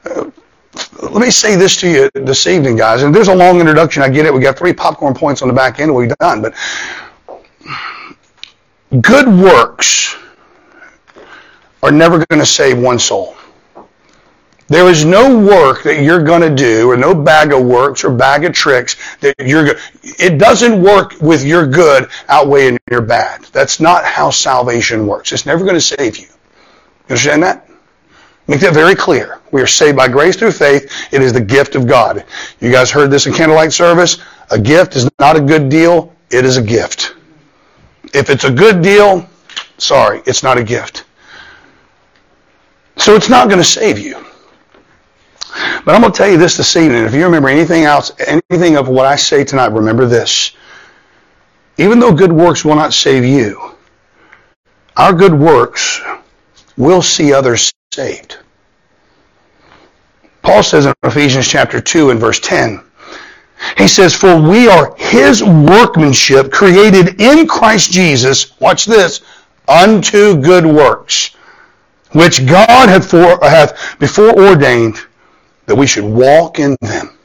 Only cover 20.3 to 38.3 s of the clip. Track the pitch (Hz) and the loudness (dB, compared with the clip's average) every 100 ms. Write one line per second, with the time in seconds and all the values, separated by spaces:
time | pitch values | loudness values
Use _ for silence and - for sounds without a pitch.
20.3 | 151 208 240 240 214 180 202 - - 156 | 2 2 2 0 2 2 2 0 -6 -2
21.3 | 160 135 170 156 139 165 139 123 - - | -2 0 0 0 2 2 2 -2 -14 -2
22.3 | 139 143 143 135 120 - 120 110 117 110 | 0 2 2 0 -2 -6 -6 -4 -4 -4
23.3 | - - - 139 - 160 175 - - 151 | -10 -12 -6 -4 -2 0 0 -2 -4 -4
24.3 | 131 - 131 123 120 104 117 104 98 - | -4 -4 -2 -2 -4 -4 -4 -6 -6 -8
25.3 | 135 - 165 190 175 - 147 131 - - | -10 -6 -4 -2 -2 -4 -4 -6 -8 -20
26.3 | _ _ _ _ _ _ _ _ 123 131 | _ _ _ _ _ _ _ _ -4 -2
27.3 | 147 175 - _ _ _ _ _ _ _ | -2 -2 -4 _ _ _ _ _ _ _
28.3 | _ - 143 185 156 165 196 - 143 110 | _ -8 -2 0 2 2 0 0 -2 -4
29.3 | - _ 139 123 - 151 139 131 123 160 | -16 _ -4 -2 0 0 2 0 0 0
30.3 | 180 226 170 147 139 - - - 139 131 | 0 -2 0 0 0 -2 -18 -8 -2 0
31.3 | 120 107 135 139 147 120 131 110 101 - | -2 -2 -2 -2 -4 0 0 0 -4 -12
32.3 | - - _ 117 127 127 147 143 139 143 | -20 -20 _ -2 0 0 0 0 0 -2
33.3 | - 165 156 160 - 175 170 175 - - | -2 0 2 0 0 0 2 0 -2 -10
34.3 | - _ 110 107 156 180 139 123 _ 139 | -20 _ -4 0 0 0 -2 -6 _ 0
35.3 | 160 139 156 139 151 165 175 160 _ _ | 2 0 -2 0 0 2 0 -4 _ _
36.3 | 123 127 131 110 113 - - - - _ | -2 0 -2 -2 -4 -4 -10 -12 -14 _
37.3 | _ _ _ _ _ _ _ - 139 131 | _ _ _ _ _ _ _ -6 -4 -2